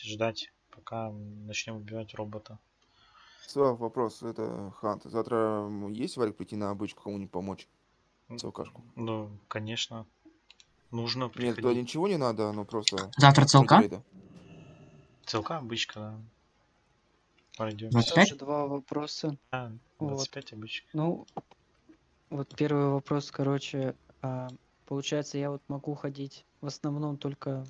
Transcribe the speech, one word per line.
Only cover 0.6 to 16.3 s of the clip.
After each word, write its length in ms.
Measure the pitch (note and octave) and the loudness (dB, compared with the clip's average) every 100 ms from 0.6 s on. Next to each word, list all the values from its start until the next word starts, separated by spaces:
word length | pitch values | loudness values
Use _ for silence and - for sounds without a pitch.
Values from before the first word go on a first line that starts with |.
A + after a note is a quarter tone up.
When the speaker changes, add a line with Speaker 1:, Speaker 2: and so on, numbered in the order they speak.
| _ | _
Speaker 1:
пока 400 | - - A2+ A2+ | -20 -10 -8 -8
начнём 640 | G#2+ G#2 G#2 G#2 G#2+ - A2 | -10 -12 -14 -10 -8 -8 -10
убивать 360 | G#2 A2 G#2+ | -10 -10 -8
робота. 440 | - G#2 G#2+ - G#2+ _ _ _ _ _ - - - - | -8 -8 -10 -12 -18 _ _ _ _ _ -20 -20 -20 -6
Speaker 2:
Слав, 320 | C#3 C#3 A#2 | 4 4 4
вопрос, 420 | A#2 B2+ A2+ - | -2 0 -2 -2
это 480 | A#2 A2+ A2 A#2 G2 G#2 | -8 -6 -6 -6 -10 -4
Хант. 220 | A2 G2+ | -2 -2
Завтра, 320 | - A2+ A2+ A#2 A2 G#2+ G#2 | -4 -4 0 2 2 0 -4
м, 220 | G#2 G2+ | -6 -6
есть 240 | A2 C3 C3+ | -6 -6 0
варик 200 | A2+ - | -2 -2
прийти 200 | F#2+ G#2+ | -8 -4
на 140 | G2+ | -4
обычку, 320 | G2+ G#2 - | -4 -8 -8
кому-нибудь 280 | - G2+ F#2+ | -10 -8 -6
помочь? 360 | F2+ G2 F#2 - _ _ _ _ _ - | -6 -6 -8 -14 _ _ _ _ _ -16
Speaker 1:
М, 100 | A#2+ | -12
Speaker 2:
Ц 80 | A#2 | -10
Л 60 | |
Кшку. 320 | - - - - - | -10 -12 -14 -18 -8
Speaker 1:
ну, 420 | A2+ A2 G#2 G#2 - | -4 -4 -6 -14 -12
конечно. 580 | A2 G#2+ A2+ - A2+ G#2+ _ - _ - - _ _ _ | -8 -6 -6 -6 -8 -14 _ -20 _ -20 -20 _ _ _
Нужно 380 | A#2 A#2 B2 B2 A2+ | -6 -4 -2 -4 -2
Speaker 2:
Нет, 200 | B2 A2+ | -2 2
туда 160 | B2 | 2
Speaker 1:
приходить. 20 | |
Speaker 2:
ничего 340 | A#2+ B2 D3+ G3 | 2 0 -2 0
не 80 | F3 | 2
надо, 360 | B2+ A2 G#2+ | 2 2 -2
ну 120 | G#2 | -2
просто 500 | G2+ A#2 G#2 G2 F#2+ - | -4 -2 0 -2 -4 8
Speaker 3:
Завтра 260 | C#3 C#3+ | 10 10
Speaker 2:
против 20 | C#3+ | 10
Speaker 3:
Ц 100 | C#3 | 8
Л 60 | |
К? 180 | A#2 E3+ | 12 10
Speaker 2:
рейда. 200 | G#3 F#2 - - - - - - - - - - - _ - | 10 0 -12 -20 -20 -20 -20 -20 -20 -20 -20 -20 -20 _ -4
Speaker 1:
Ц 80 | A2+ | -4
Л 60 | |
К, 80 | G#2+ E3 | -2 -6
обычка, 420 | A#2+ A2+ - G#2+ | -4 -4 -4 -6
да. 200 | G#2+ A2 A2 | -10 -12 -16